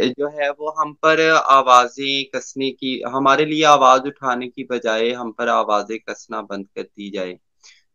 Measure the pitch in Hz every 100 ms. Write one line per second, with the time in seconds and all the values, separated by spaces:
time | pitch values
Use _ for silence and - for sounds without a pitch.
0 | 131 139 143 151 143 147 151 156 151 147
1 | 160 160 160 156 - 135 131 123 120 135
2 | 139 139 135 127 - 135 135 - 131 127
3 | 120 135 135 135 156 156 151 143 127 131
4 | 139 - 135 123 123 135 123 120 117 110
5 | 113 123 117 110 117 113 107 104 104 110
6 | - 104 - 113 98 98 95 104 98 -
7 | 101 98 92 92 _ _ - _ _